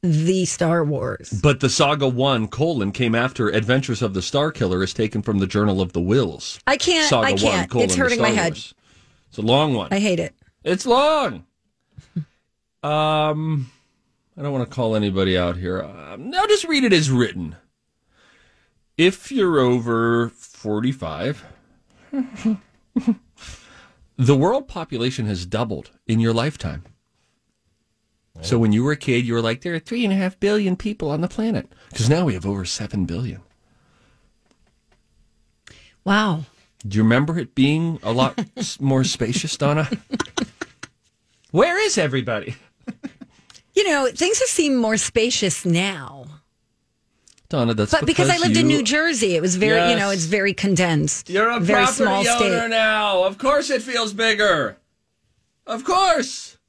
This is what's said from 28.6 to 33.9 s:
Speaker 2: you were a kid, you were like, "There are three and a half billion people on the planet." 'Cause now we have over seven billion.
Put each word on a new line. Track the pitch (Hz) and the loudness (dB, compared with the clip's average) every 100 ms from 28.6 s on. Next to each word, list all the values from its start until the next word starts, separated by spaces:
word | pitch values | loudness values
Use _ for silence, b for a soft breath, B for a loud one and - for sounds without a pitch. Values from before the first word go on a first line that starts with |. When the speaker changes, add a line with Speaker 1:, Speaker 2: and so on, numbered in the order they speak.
| 113 | 4
Speaker 2:
you | 104 | 4
were | 131 | 2
a | 151 | -2
kid, | - 123 123 | 0 0 0
you | |
were | 117 | 0
like, | 113 113 | -2 -2
"There | 180 | -4
are | 170 | -6
three | - 233 | -6 -4
and | 226 | 0
a | 196 | 0
half | 185 185 | -2 -2
billion | 202 208 196 | 0 2 0
people | 180 214 214 156 | -2 -4 -6 -4
on | 131 | -2
the | 180 | -4
planet." | - 220 175 - b b | -2 -2 -2 -6 b b
'Cause | - 117 | -2 2
now | 156 | 2
we | 175 | 2
have | 92 95 | -2 -2
over | 101 | -4
seven | 92 - 104 104 | -4 -6 -6 -4
billion. | 87 85 120 98 - _ _ _ _ | -4 -4 -8 -10 -16 _ _ _ _